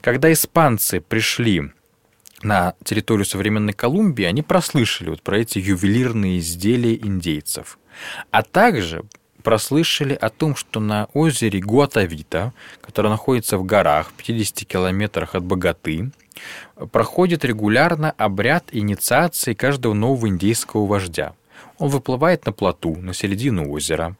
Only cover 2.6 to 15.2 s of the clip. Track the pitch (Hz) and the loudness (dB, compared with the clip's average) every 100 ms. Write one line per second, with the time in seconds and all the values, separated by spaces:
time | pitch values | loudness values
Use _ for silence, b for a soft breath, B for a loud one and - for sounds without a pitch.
2.6 | 87 - - 107 - 107 98 95 104 107 | 2 -2 -4 -2 2 2 0 -2 0 0
3.6 | 104 - 120 180 214 117 90 117 151 175 | -2 0 0 2 2 2 0 0 2 0
4.6 | - 147 110 - 85 78 - 101 113 101 | 2 0 0 -2 -6 -8 -2 0 0 -2
5.6 | 92 92 98 113 127 113 95 90 82 87 | 0 0 2 2 0 0 0 0 -2 -2
6.6 | 101 123 120 113 107 95 82 76 - - | 0 2 2 0 -2 -4 -2 -4 -6 -10
7.6 | - - _ B B B B 107 - 180 | -12 -18 _ B B B B 0 2 4
8.6 | 240 143 85 82 104 _ _ _ - 110 | 4 2 -2 -6 -12 _ _ _ 0 2
9.6 | - 143 165 - 139 - 110 - 156 135 | 2 0 0 0 -2 -2 -4 -2 -2 -2
10.6 | - 113 107 104 107 143 160 127 113 92 | -6 -4 -2 -2 -2 0 2 2 0 0
11.6 | 98 123 143 - 90 78 - 80 113 - | 0 2 2 2 0 -2 -6 -4 -4 -8
12.6 | B B - - 107 107 - 127 - 98 | B B -8 -2 0 0 0 -2 0 -2
13.6 | 92 104 82 76 78 - - 117 101 - | 2 4 4 2 0 -8 -6 -4 -4 -6
14.6 | - 92 92 92 104 - | -6 -2 0 0 -2 -4